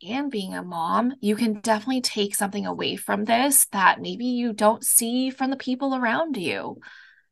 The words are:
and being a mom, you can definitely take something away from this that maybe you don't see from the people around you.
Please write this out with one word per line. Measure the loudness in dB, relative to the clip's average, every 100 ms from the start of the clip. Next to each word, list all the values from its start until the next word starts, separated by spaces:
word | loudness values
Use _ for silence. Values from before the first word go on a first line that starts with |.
| -8
and | -6 -4
being | -6 -6
a | -8
mom, | -8 -4 -2 0 0 0
you | 0 2
can | 0 0
definitely | 0 0 0 -2
take | -2 -2 -2 -2
something | -2 -4 -4
away | -4 -4 -4
from | -4 -2
this | 2 2 4 4 2
that | 4 4 4
maybe | -2 -4 -2
you | 0 0
don't | 4 4 4
see | 2 2 2 0 -2
from | -2 -2
the | -2
people | -4 -2 0 0
around | 0 0 -2 -2
you. | -2 -4 -6 -12 -18 -20 -20 _ _